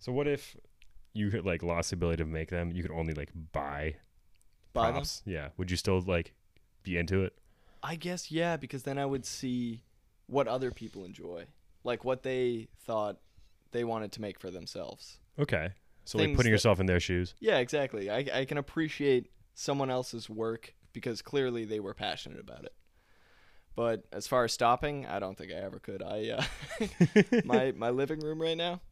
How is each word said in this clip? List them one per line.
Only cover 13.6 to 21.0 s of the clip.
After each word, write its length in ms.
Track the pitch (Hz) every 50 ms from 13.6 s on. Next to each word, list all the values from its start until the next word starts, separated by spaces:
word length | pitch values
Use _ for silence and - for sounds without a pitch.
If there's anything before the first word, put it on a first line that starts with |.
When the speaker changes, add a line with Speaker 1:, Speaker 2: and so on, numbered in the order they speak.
| _ _
Speaker 2:
they 140 | - 120 120
wanted 260 | 117 117 110 107 101
to 100 | - -
make 200 | 107 104 90 -
for 100 | - 92
themselves. 680 | 90 90 85 - - 98 87 - - - - - - - - - _ -
Speaker 1:
Okay. 300 | 147 - - 85 78 92 98 - _ - - - -
So, 140 | - - -
like, 80 | 156
Speaker 2:
Things 100 | 151 139
Speaker 1:
putting 140 | 127 123 117
Speaker 2:
that 40 | 110
Speaker 1:
yourself 260 | 101 - 117 101 90
in 60 | 95
their 120 | 92 90 87
shoes? 360 | - - 92 87 90 87 - -
Speaker 2:
Yeah, 200 | - 220 196 139
exactly. 520 | 123 123 - 147 139 127 - 107 98 101
I, 160 | 104 123 143 135 -
I 100 | 131 135
can 140 | 131 151 143
appreciate 720 | 139 - - 165 160 151 - - 143 143 131 123 - - - - - - _
someone 340 | - - - 143 139 139 131
else's 400 | 127 127 127 - - 117 - -
work 460 | 110 107 113 113 113 113 - - - _ - - -
because 300 | 123